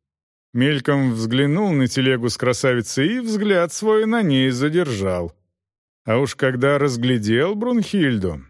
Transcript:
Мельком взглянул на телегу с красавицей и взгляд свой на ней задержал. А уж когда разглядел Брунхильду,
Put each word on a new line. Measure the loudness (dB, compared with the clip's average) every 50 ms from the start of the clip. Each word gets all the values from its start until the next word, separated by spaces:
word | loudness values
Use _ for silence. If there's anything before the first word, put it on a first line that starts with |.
| _ _ _ _ _ _ _ _ _ _ -2
Мельком | 0 0 2 0 0 0 0 0 2 2 0 0
взглянул | -2 -2 -2 0 0 2 2 2 0 0 0
на | 2 2 0
телегу | 0 0 0 0 2 0 0 0 -4
с | -4
красавицей | -2 -2 -2 0 0 0 0 0 0 -2 -4 -2 -2 0 0 0
и | -2
взгляд | -4 -4 -2 -2 0 2 2 2 2 0 -4
свой | -4 0 2 2 2 2
на | 2 0 0 2
ней | 2 2 2 2 2
задержал. | 0 0 -2 0 0 0 0 0 -2 -2 -2 -2 -2 -2 -4 -8 -10 _ _ _ _ _ _ _ _ _ _ _ _ _ _
А | -2 0 0
уж | 0 -2 -2
когда | -2 0 0 0 2 2 2 2
разглядел | 2 0 0 0 0 0 0 0 0 0 0 0 2 0 0 -2
Брунхильду, | -2 -2 0 0 0 -2 0 0 0 2 2 2 0 -2 -4 -6 -8 -12 -18